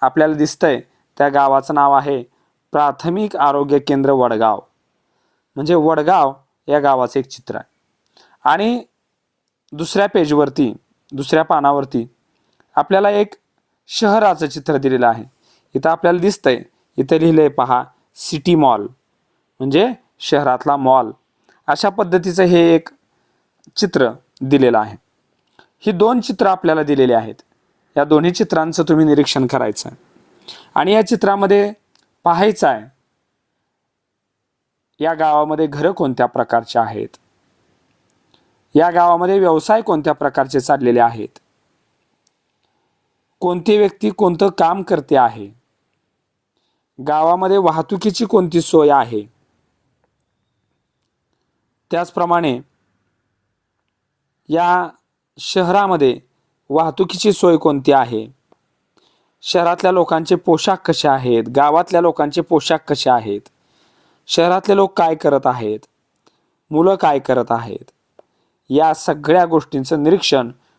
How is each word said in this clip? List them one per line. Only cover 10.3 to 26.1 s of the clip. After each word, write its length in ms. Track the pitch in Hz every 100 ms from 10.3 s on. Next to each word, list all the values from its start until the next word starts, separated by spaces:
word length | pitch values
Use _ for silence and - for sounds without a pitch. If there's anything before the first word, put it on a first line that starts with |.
| 147 139 131 123 - _ _ _
दुसऱ्या 320 | 135 135 160
पानावरती 640 | 160 160 143 143 135 - - _ _ _ _ _ _ -
आपल्याला 340 | - 190 202
एक 240 | 208 208 - _ _ _ _ _
शहराचं 600 | - 214 220 208 160 151
चित्र 300 | 147 139 143
दिलेलं 300 | 135 131 120
आहे. 160 | 113 - _ _ _ _
इथं 160 | 135 160
आपल्याला 300 | 165 175 175
दिसतंय, 420 | 175 175 135 120 - _ _ -
इथं 200 | 135 160
लिहिलंय 300 | 165 160 147
पहा, 360 | 135 123 123 135 _ _ -
सिटी 400 | - 156 175 160
मॉल, 320 | 139 107 104 - _ _ _ _ _ _
म्हणजे 340 | 135 147 247 233 _ _
शहरातला 560 | - 147 135 127 151 143
मॉल. 360 | 131 131 110 - _ _ _ _ -
अशा 220 | 143 202
पद्धतीचं 540 | 196 185 180 180 175
हे 320 | 180 175 170 165
एक 140 | - - _ _ _ _ _ _ _ -
चित्र 360 | 196 151 120 117 _ _
दिलेलं 380 | 135 143 123 113
आहे. 180 | 107 101 _ _ _ _ _ _ _ _
ही 120 | 214
दोन 300 | 175 214